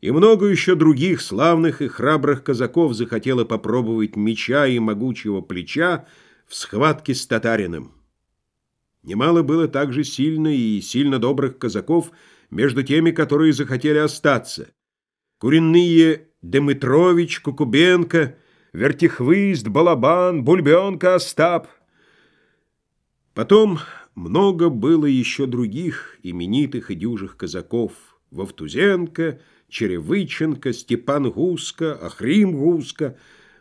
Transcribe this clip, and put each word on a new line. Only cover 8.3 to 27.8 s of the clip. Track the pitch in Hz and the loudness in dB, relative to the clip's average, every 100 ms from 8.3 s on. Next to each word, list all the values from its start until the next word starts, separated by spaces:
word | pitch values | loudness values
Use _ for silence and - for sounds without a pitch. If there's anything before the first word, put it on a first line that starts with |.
| _ _ _ _ _ _ _ | _ _ _ _ _ _ _
Немало | - 101 147 170 | -10 -2 2 2
было | 143 165 165 | 2 0 0
также | 139 143 127 | -2 -2 -4
сильно | 139 - 147 156 156 | -4 -2 -2 0 0
и | 139 113 104 | 0 0 -2
сильно | - 123 143 131 | -4 -2 0 0
добрых | 120 139 135 131 | 0 0 -4 -4
казаков | 120 98 - 170 165 - _ _ _ | -6 -4 0 0 -2 -10 _ _ _
между | - 135 123 | -2 0 0
теми, | 127 151 165 | 0 2 2
которые | 165 151 147 160 | 0 0 2 2
захотели | 143 131 127 147 151 | 2 -2 -2 0 0
остаться. | 151 151 147 123 - - - _ _ _ _ _ _ _ | 0 0 0 0 -2 -14 -16 _ _ _ _ _ _ _
Куренные | 117 160 165 170 175 165 165 151 _ _ | 2 4 6 6 6 6 6 2 _ _
Демытрович, | 85 135 143 139 123 143 180 170 165 - | -4 0 0 0 2 4 4 2 0 -4
Кукубенко, | - 135 139 135 180 180 165 165 135 - _ _ _ | -6 -4 0 4 4 4 2 0 0 -6 _ _ _
Вертихвыст, | 85 135 147 170 - 123 196 202 165 110 | -2 -2 2 0 2 2 2 2 -2 -2
Балабан, | 104 175 143 131 175 180 170 | 2 2 2 2 2 0 0
Бульбенка, | 120 185 147 170 196 175 185 | 2 2 4 4 2 0 0
Остап. | 180 175 - 165 170 - _ _ _ _ _ _ _ _ _ _ _ _ _ _ _ _ | 0 0 0 0 0 -6 _ _ _ _ _ _ _ _ _ _ _ _ _ _ _ _
Потом | - 117 208 214 160 - - - - | -6 4 4 4 0 -8 -20 -20 -14
много | 85 139 202 175 170 | -4 2 2 2 0
было | 120 127 165 147 | 0 2 2 2
еще | 131 113 - 135 | 0 0 -4 -4
других | 123 113 117 175 - - - | -2 -4 -6 -8 -8 -14 -16
именитых | 90 87 90 123 139 135 - | -12 -8 -2 0 0 -4 -8
и | 90 | -8
дюжих | 110 110 95 - | -6 -6 -10 -10
казаков: | 92 92 - 117 | -10 -10 -6 -4